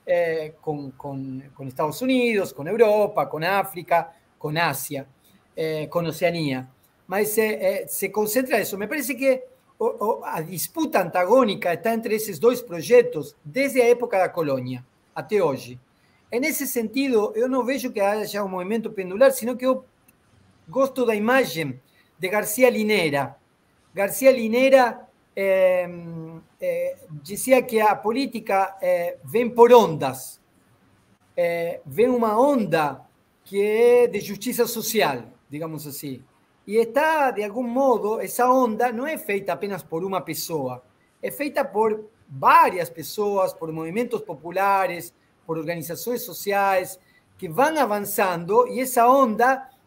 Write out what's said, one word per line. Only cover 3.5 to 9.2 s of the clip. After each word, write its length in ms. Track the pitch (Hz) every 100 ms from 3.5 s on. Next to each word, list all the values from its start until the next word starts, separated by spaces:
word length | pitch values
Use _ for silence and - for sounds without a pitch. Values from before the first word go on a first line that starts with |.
| 196 190 180 165 170 165 - _ _
con 160 | 151
Asia, 560 | 156 165 135 - 139 127 _ _ _ _ -
eh, 320 | 160 156 151
con 160 | 175 165
Oceanía. 640 | - 175 170 147 131 131 _ _ _ -
Mas, 240 | 196 214 220
eh, 160 | 220 -
eh, 240 | 190 196 -
se 240 | - 190
concentra 480 | 214 214 254 262 233
eso. 160 | 185 196
Me 80 | 208
parece 320 | 302 233
que 360 | 247